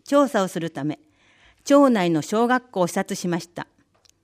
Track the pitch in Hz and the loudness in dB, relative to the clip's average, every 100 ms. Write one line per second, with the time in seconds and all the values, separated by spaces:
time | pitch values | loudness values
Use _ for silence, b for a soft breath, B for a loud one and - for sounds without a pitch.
0 | - 285 277 220 185 180 165 143 147 - | 0 2 2 0 -2 -4 -8 -6 -8 -8
1 | _ b b b b b - 285 277 220 | _ b b b b b 2 4 6 4
2 | 175 160 - 214 240 254 247 196 170 196 | 2 0 -2 -2 0 -2 -4 -2 -2 -2
3 | 190 196 175 170 - - - _ _ _ | -6 -6 -4 -6 -8 -14 -16 _ _ _
4 | _ _ | _ _